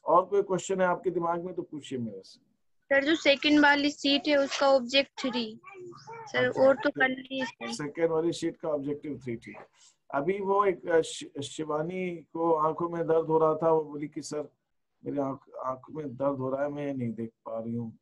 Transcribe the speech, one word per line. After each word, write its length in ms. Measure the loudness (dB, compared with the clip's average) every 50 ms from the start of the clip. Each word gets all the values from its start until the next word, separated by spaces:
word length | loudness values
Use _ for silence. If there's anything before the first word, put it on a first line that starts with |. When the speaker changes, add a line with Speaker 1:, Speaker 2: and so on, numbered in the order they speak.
| _
Speaker 1:
और 200 | 6 4 4 6
कोई 160 | 4 0 0
क्वेश्चन 400 | 2 2 -2 -2 -2 -2 0 2
है 60 | 2
आपके 220 | 2 2 0 -2 -4
दिमाग 340 | -2 0 -2 0 -2 -2 -4
में 120 | -8 -8
तो 60 | -8
पूछिए 380 | -10 -10 -12 -14 -12 -8 -6 -6
मेरे 220 | -6 -6 -8 -12 -16
से। 220 | -20 -20 _ _ _ _ _ _ _ _ _ _ _ 2
Speaker 2:
Sir, 80 | 2 4
जो 120 | 2 0
second 440 | 2 4 2 2 4 4 4 6 6 6
वाली 280 | 6 6 4 2 -2
sheet 360 | -4 -2 0 0 0 2 2
है 100 | 2 2
उसका 300 | 2 2 0 0 0 4
object 520 | 4 4 4 2 2 2 2 0 0 _ -6
three, 420 | -6 -4 -2 -2 -4 -6 -8 -14 _
सर, 800 | -20 -18 -16 -16 -16 -16 -18 -16 -16 -16 -14 -14 -6 -2 0 0
Speaker 1:
अच्छा, 140 | 0 2 6
Speaker 2:
और 140 | 6 6 6
तो 140 | 4 2 -2
कर 200 | 2 2 2 2
ली 300 | 2 -4 -8 -8 -6 -4
है 60 | -4
सर। 280 | -6 -6 _ -10 -10 -8
Speaker 1:
second 360 | -6 -6 -8 -2 0 2 2
वाली 240 | 2 2 2 0 -2
sheet 240 | -2 -4 -6 -6
का 120 | _ -4 -4
objective 500 | -4 -2 -2 -4 -6 -6 -6 -10 -10 -8 -6
three, 120 | -8 -8
ठीक 220 | -8 -10 -16 -18
है। 100 | -18 -18 _ _ _ -20 -20 _ _ _ _ -4
अभी 260 | -2 0 0 -2 -2
वो 260 | 0 0 2 4 4
एक, 220 | 2 2 0 -2
अ, 140 | 4 4 4
शि-, 400 | 4 2 -6 -12 -12 -12 _ -10
शिवानी 760 | -10 -10 -8 -8 -6 -2 -2 -2 -2 -2 -4 -4 -4 -4 -6
को 380 | -8 -14 _ _ 0 2 2 4
आंखों 360 | 4 4 0 0 0 -4 -4
में 180 | -2 -4 0
दर्द 180 | 2 2 2 2
हो 120 | 4 4
रहा 180 | 4 4 4 2
था, 160 | 2 2 4
वो 120 | 4 4 2
बोली 240 | -2 -8 -8 -8
कि 140 | -8 _ -12
"सर, 280 | -10 -8 -8 -8 -8 -10 _ _ _ _ _ _ _ _ _ _ -10
मेरी 140 | -6 -4 -2
आंख, 200 | -2 -2 -4 -8 _ _ -14 -8 -6
आंखों 300 | -6 -6 -6 -10 -12 -10
में 220 | -10 -8 -8 -6
दर्द 220 | -2 -2 -2 0
हो 120 | 0 -2 -2
रहा 140 | -2 -2 -2
है, 60 | -2
मैं 240 | -2 -4 -4 -4 -4
नहीं 200 | -2 -2 -4 -4
देख 160 | -4 -8 -8 _ _ _
पा 140 | -8 -8 -6
रही 160 | -6 -4 -6
हूँ 220 | -6 -6 -8 -12 _